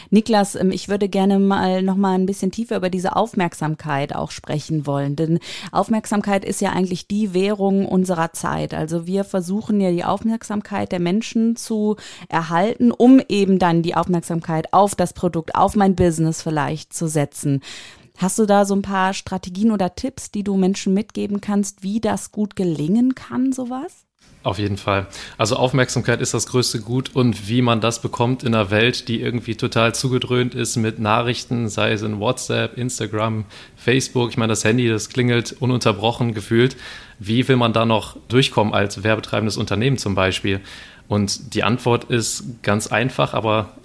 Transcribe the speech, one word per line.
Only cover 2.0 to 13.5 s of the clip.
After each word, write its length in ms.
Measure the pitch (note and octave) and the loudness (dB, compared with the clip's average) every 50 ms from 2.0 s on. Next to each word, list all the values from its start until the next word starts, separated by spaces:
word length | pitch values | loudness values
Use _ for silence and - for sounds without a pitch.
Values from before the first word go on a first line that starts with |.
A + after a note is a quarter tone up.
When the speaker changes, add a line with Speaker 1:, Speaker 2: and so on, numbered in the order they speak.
| G3+ F#3+ F#3 | 2 2 2
Speaker 1:
ein 120 | F#3 F#3 | 2 0
bisschen 260 | F#3 G3+ - G3+ F#3 | 0 -2 -2 -4 -4
tiefer 240 | - - A#3 - A3 | -4 -4 -6 -4 -4
über 140 | F#3+ F3+ F3+ | -2 -2 -2
diese 260 | F#3 F#3 F3 - - | -2 -2 -2 0 0
Aufmerksamkeit 1000 | - G#3+ A#3 - A3 F3 E3+ - - D#3 D3+ D#3 - - D3+ C#3+ C#3 C#3+ - D3+ | 0 0 0 0 -2 -2 -2 -2 -4 -4 -4 -4 -6 -6 -4 -4 -4 -4 -4 -4
auch 160 | - - - | -6 -6 -8
sprechen 560 | - - - - D#3 D3+ - - D#3 D#3 C3+ | -8 -12 -8 -6 -6 -6 -4 -4 -4 -4 -2
wollen, 300 | C#3+ C#3 C#3 C#3+ C#3+ C#3+ | -2 -2 -2 -2 -2 -2
denn 240 | D3+ D#3+ D#3 E3 E3+ - - - - - F3+ | -2 0 0 0 0 -2 -6 -14 -14 -10 -4
Aufmerksamkeit 720 | - - G3+ - A3+ A3 - - A3 G3+ G3+ G3+ G3+ G3 G3+ | -2 0 0 2 0 -2 0 -2 -2 -2 0 0 0 0 0
ist 160 | - G3+ - | -2 -4 -2
ja 100 | G3+ F#3 | -2 0
eigentlich 380 | - F3 F#3 F3+ F#3 - - - | 0 0 0 -2 -2 -6 -6 -4
die 260 | G3+ G#3 A3 G3 F3 | -2 -2 0 0 0
Währung 520 | F3+ F#3+ G3+ G#3+ G3 G3 G3 G3 G3 G3 | 0 0 0 0 2 2 2 2 2 2
unserer 460 | - - F#3 F#3 F3+ F3+ E3 E3 E3 | 2 2 2 2 2 2 0 -2 -2
Zeit. 420 | - - - D#3 D#3 D#3+ D3+ D3+ D#3+ | -4 -4 -4 -2 -2 -2 -2 -4 -4
Also 320 | E3 D#3+ D#3 E3+ E3+ E3 | -4 -4 -2 -4 -4 -2
wir 180 | F3 F#3+ G3 G3 | -2 -2 -2 -2
versuchen 560 | - - F#3+ E3+ F3 G3 G#3+ G#3+ - G#3+ G3+ | -2 -2 -2 -2 -2 -4 -4 -2 0 2 2
ja 100 | F#3+ F3+ | 2 2
die 140 | F3 F3 - | 2 0 0
Aufmerksamkeit 880 | - F3+ G3+ - A3 A3+ A3+ - - G#3 G#3 - - G3+ G3 G#3 G3 | -2 -2 0 0 -2 -2 -2 -4 -6 -6 -6 -6 -4 -4 -4 -4 -2
der 80 | F#3+ F3+ | -2 0
Menschen 560 | F3 F3 F#3 A3 A3+ - - A#3 A3+ A#3 A#3 | 0 0 0 0 -2 -2 0 2 2 2 0
zu 400 | - - - A3+ G#3+ G#3+ G#3+ G#3+ G#3+ - - - - F3 - | -2 -4 -4 -2 0 0 0 -2 -2 -6 -16 -18 -18 -8 -4
erhalten, 640 | - E3 E3 D#3 E3 E3+ F#3+ A3+ - - B3 A#3+ | -2 -2 0 0 2 2 2 0 2 2 2 2
um 280 | - - A#3 B3 C4 C4 - - | 4 6 8 8 8 8 8 4
eben 300 | - G3+ G3 F#3 | 2 2 4 4